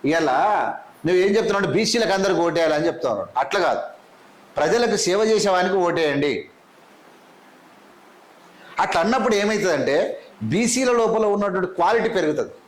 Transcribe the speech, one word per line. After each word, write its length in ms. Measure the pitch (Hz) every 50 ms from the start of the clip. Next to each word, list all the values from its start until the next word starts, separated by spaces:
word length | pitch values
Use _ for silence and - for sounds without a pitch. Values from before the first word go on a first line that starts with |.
| -
ఇవాళ 260 | 135 156 165 160 143 127 139 170 208 214 175 127 107 - - - - - - -
నువ్వు 120 | 160 180 180 180
ఏం 80 | 196 196
చెప్తున్నావు 240 | 220 220 214 202 196 196
అంటే 80 | 170 131
"బీసీలకు 400 | 180 226 - - 240 226 180 190
అందరికి 280 | 190 190 196 175 160
ఓటేయాలని" 460 | 170 170 160 170 165 156 151 151 160
చెప్తా 200 | 170 160 - - 131
ఉన్నాడు. 200 | 110 101 95 - - -
అట్లా 220 | - - - 202
కాదు, 220 | 180 147 117 98 - - - - - - - - - - - - - - -
ప్రజలకు 400 | - 147 156 196 240 240 220 202
సేవ 240 | 202 - 170 180 202 220
చేసేవానికి 500 | 214 220 208 - 202 185 180 180 185 190
ఓటేయండి. 580 | 196 175 175 170 170 160 151 139 139 143 143 123 92 - - - - - - - - - - - - - - - - - - - - - - - - - - - - - - - - - - - - - - - - - - - - - - - -
అట్లా 200 | - - - 226
అన్నప్పుడు 340 | 165 208 247 262 208 240 214
ఏమవుతుందంటే 640 | 202 202 208 220 208 - 185 160 139 - - 139 156 208 - - - - - - - 107
బీసీల 480 | 110 127 190 240 233 233 254 262 247 240
లోపల 320 | 240 226 226 226 220 220
ఉన్నటువంటి 440 | 208 202 202 202 202 180 190 180 180 - -
క్వాలిటీ 300 | 170 185 220 233 - 226
పెరుగుతుంది 440 | - 190 170 156 147 127 110 - - - -